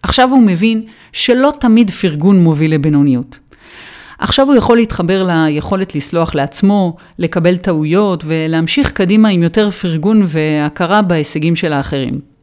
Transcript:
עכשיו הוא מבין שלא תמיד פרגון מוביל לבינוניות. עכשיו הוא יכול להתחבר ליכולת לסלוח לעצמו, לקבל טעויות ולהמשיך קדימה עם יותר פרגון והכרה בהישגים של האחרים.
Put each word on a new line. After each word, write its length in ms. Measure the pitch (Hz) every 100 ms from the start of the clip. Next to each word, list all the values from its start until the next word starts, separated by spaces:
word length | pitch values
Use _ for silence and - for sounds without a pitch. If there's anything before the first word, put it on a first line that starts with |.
עכשיו 260 | - - 254
הוא 120 | 262
מבין 380 | 220 170 220 220 220 - -
שלא 400 | - - 247 277 294
תמיד 300 | 240 226 214
פרגון 540 | - 190 151 175 196
מוביל 300 | 165 151 156
לבינוניות. 640 | 156 151 147 143 127 120 - _ _ - - - - - -
עכשיו 280 | 208 - 277
הוא 80 | 269
יכול 220 | 202 233
להתחבר 500 | 220 - 170 190 185
ליכולת 640 | 165 156 147 - 190 170 151
לסלוח 400 | - 170 165 151
לעצמו, 640 | 139 - 196 202 180 160 - -
לקבל 380 | 170 180 170 180
טעויות 680 | 185 160 151 180 208 175 156
ולהמשיך 640 | 160 160 160 165 - 277
קדימה 380 | - 185 214 214
עם 140 | 185
יותר 260 | 170 220 208
פרגון 540 | 196 180 160 175 220 190
והכרה 760 | 156 156 151 147 147 170 208
בהישגים 540 | 190 170 147 156 160 165
של 180 | 170
האחרים. 460 | 143 135 143 127 139 - _